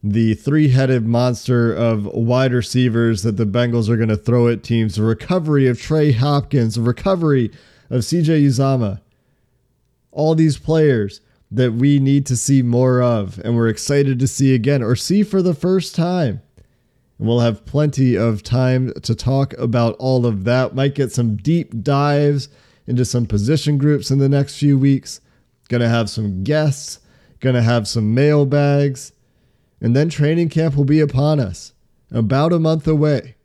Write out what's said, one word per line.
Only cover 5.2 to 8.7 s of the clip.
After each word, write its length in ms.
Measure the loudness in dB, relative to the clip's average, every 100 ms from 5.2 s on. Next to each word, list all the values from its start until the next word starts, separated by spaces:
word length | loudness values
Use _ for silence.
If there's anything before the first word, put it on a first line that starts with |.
| -2 -2 0 2 2
of 160 | 0
Trey 300 | -2 0 2
Hopkins, 640 | 2 2 0 0 0 0 0
the 60 |
recovery 680 | -2 -2 -2 0 2 0 0 -6 _ _ _
of 160 | -4 -2
C 160 | 0
J 220 | 2 2
Uzomah, 580 | 2 2 0